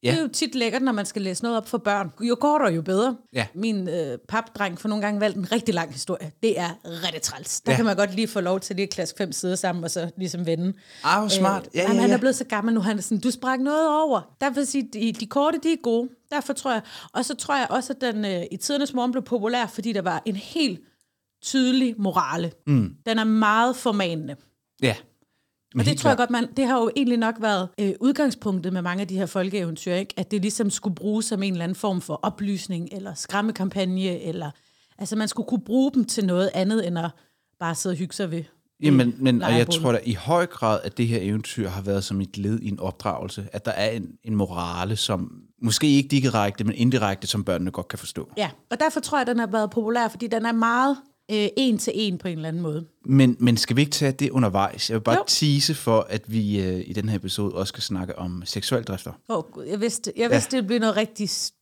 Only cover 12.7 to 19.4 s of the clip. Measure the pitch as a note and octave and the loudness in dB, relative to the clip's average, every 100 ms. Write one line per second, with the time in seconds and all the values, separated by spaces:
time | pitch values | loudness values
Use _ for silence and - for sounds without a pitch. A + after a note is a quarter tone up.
12.7 | A3+ F#3+ G#3+ F#3 G#3+ B3+ B3 B3+ C4 C4+ | 2 2 -2 -2 -2 0 -2 -2 0 2
13.7 | D4+ D#4+ D4+ D#4 A3+ - _ C#4 B3+ C#4 | 2 2 2 2 0 -2 _ -2 0 -2
14.7 | C#4 A3 G#3+ A3+ A3+ A3 C#4 D4 E4 D#4+ | -2 -4 -2 -2 -2 -2 2 2 2 0
15.7 | E4 A#3+ A#3 B3 - _ D4 C#4 C#4 C4+ | 0 2 0 0 -8 _ -6 -4 -4 -2
16.7 | A3+ - - - - - C4+ - C#4+ A#3+ | -2 -4 -18 -8 -6 -4 -6 -2 0 0
17.7 | B3 B3+ C4+ B3+ G#3+ G#3 F3+ E3+ F#3+ - | -2 -2 -4 -2 -2 -2 -2 -4 -8 -2
18.7 | C#4+ C#4+ B3+ B3 B3+ - A#3+ | -2 0 0 0 -2 -2 -2